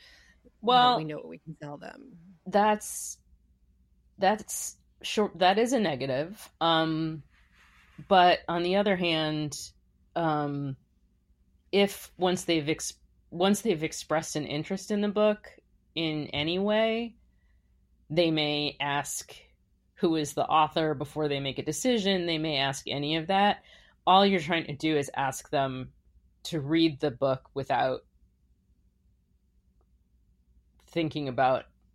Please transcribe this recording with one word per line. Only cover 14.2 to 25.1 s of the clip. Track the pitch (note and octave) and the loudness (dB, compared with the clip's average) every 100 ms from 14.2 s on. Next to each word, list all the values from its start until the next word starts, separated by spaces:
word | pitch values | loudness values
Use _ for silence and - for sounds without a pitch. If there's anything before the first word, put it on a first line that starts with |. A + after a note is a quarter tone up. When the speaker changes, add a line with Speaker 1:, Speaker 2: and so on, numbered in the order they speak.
| D#3 D#3 | -2 -6
Speaker 1:
an | D3 | -4
interest | D3 D#3 F#3+ - | -6 -6 -8 -4
in | G#3 | -2
the | G#3 | -2
book | G3+ G#3+ G#3 - - _ _ _ D#3 | 2 2 0 -6 -20 _ _ _ -6
in | E3 D3+ D3 | -4 -4 -6
any | C#3+ D3+ F3+ | -4 -2 -2
way, | G3+ G#3+ A3+ A3+ A#3 - _ _ _ _ _ _ _ _ - | 0 0 0 -2 -6 -12 _ _ _ _ _ _ _ _ -6
they | D#3 E3+ | 2 2
may | D#3 D3 D3 D3 - | 2 0 0 -2 -2
ask | C#3+ C#3+ C#3 - - - - _ _ _ _ - | -2 -2 -4 -8 -12 -18 -20 _ _ _ _ -2
who | F3+ D#3+ | 0 0
is | D3 | -2
the | - - | -2 2
author | D#3 D#3 - D#3 | 4 4 2 0
before | C#3 C#3+ - D3+ | -2 -6 -4 -4
they | C#3+ | -2
make | C3+ C3 | -4 -6
a | D3 | -6
decision. | D#3 B3+ A#3+ F#3+ F#3+ E3+ | -2 0 2 2 0 0
They | D#3+ | -2
may | D#3 C#3+ | -2 0
ask | C#3 C3 - | -2 -2 -6
any | C#3 D3 D#3+ | -4 -2 -2
of | D#3+ | 0
that. | F#3+ G3+ - - - _ _ - | 2 2 0 -6 -20 _ _ 4
All | F#3+ G3+ | 6 6
you're | G3 | 2
trying | D3+ E3+ D3+ | 0 -2 -4
to | C#3 | -4
do | D#3 D3+ | 0 0
is | C#3 | -2